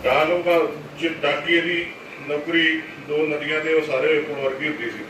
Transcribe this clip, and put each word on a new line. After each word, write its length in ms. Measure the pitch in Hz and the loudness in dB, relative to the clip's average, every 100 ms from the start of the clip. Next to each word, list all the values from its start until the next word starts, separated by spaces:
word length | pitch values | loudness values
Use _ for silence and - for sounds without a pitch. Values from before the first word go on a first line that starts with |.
ਡਾਕ 260 | 123 147 156 | 2 4 4
ਵਿਭਾਗ 380 | 175 175 170 147 - - - | 2 4 4 4 -2 -12 -6
'ਚ 120 | 165 160 | -4 -2
ਡਾਕੀਏ 400 | 147 143 170 170 | -2 -2 2 2
ਦੀ 300 | 170 170 170 - - - 139 | 2 -2 -4 -10 -16 -14 -4
ਨੌਕਰੀ 520 | 147 156 170 160 160 - - 139 | -4 0 2 4 2 -4 -14 -4
ਦੋ 200 | 151 156 | 0 0
ਨਦੀਆਂ 340 | 147 147 156 | 0 -2 -2
ਦੇ 120 | 156 | 2
ਉਸਾਰੇ 340 | 160 151 131 151 | 2 2 0 2
ਹੋਏ 120 | 151 | 2
ਪੁਲ 160 | 151 143 | 0 -2
ਵਰਗੀ 320 | 135 131 151 | -2 -2 -4
ਹੁੰਦੀ 240 | - - | -4 -6
ਸੀ। 140 | 107 101 | -8 -12